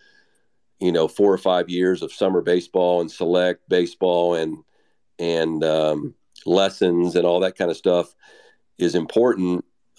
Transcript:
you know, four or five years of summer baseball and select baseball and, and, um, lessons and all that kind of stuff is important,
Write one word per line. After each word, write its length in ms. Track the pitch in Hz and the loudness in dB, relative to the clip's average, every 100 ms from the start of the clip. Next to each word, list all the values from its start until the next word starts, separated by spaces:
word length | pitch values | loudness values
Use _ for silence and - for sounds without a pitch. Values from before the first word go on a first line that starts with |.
| _ _ _ _ _ _ _ - | _ _ _ _ _ _ _ -4
you 100 | 92 | 0
know, 160 | 82 78 | 0 0
four 240 | - 101 | 2 2
or 60 | 95 | 2
five 320 | 95 90 87 | 2 0 0
years 320 | 90 90 90 | -2 0 -2
of 100 | 80 | -6
summer 300 | - 95 92 | -2 0 0
baseball 580 | 87 90 - 92 90 87 | 0 -2 0 0 2 0
and 100 | 82 | -2
select 600 | - 85 90 90 90 - | -4 -2 0 0 -2 -2
baseball 640 | 90 87 - 92 87 87 85 | -2 -2 -2 0 2 0 0
and, 220 | 80 78 _ _ _ _ _ - | -4 -8 _ _ _ _ _ -8
and, 460 | 85 82 80 80 | -4 -2 -2 -2
um, 520 | 80 78 78 76 - - _ - - | 0 0 0 -2 -6 -14 _ -12 -2
lessons 720 | 90 98 - 92 87 87 87 | 0 0 0 0 0 0 0
and 100 | 87 | 2
all 140 | 87 | 2
that 180 | 92 - | 0 -2
kind 140 | 90 | -4
of 60 | 80 | -2
stuff 360 | 95 87 85 _ _ - - _ _ - | 0 0 -2 _ _ -20 -20 _ _ -4
is 180 | 87 87 | -2 -2
important, 680 | 80 - 123 95 90 90 - _ _ | -2 2 2 2 -2 -2 -6 _ _